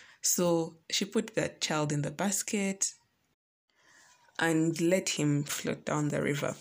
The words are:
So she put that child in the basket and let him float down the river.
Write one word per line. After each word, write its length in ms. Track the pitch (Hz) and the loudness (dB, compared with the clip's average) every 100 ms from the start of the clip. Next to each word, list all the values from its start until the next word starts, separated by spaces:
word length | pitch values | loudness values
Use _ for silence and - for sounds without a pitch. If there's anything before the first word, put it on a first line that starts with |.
| - - | -20 -6
So 540 | - - 175 170 165 - - | -2 2 4 4 0 -6 -4
she 140 | - | -4
put 300 | 202 226 220 | 0 -2 -2
that 260 | - - - | -2 -2 -2
child 320 | - 156 151 | -2 0 0
in 100 | 147 | 0
the 80 | 147 | -2
basket 840 | 147 196 190 - 208 196 196 - - _ _ _ _ _ _ _ _ _ - - - _ - | -2 -2 -2 -2 -2 -2 -2 -4 -6 _ _ _ _ _ _ _ _ _ -20 -20 -20 _ -2
and 420 | 165 160 160 156 | 2 4 2 2
let 280 | 170 190 185 | 2 2 0
him 340 | - 147 143 | 0 2 2
float 400 | 143 - - 143 | 0 -4 -4 -6
down 240 | - 151 147 | -2 -2 0
the 140 | 147 | 0
river. 320 | - 143 143 - | -2 -2 -4 -6